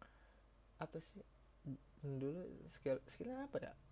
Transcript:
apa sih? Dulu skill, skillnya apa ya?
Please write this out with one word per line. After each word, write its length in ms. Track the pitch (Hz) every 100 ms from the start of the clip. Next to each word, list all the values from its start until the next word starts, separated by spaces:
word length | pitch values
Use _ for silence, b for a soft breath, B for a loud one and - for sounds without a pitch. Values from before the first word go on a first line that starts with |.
| B B B B B - - -
apa 240 | 160 160
sih? 240 | - 196 - - - - - 131 - - 143
Dulu 400 | 135 135 170 180 - 165
skill, 320 | - 139 131 -
skillnya 400 | - 233 254 277
apa 80 | -
ya? 160 | - - -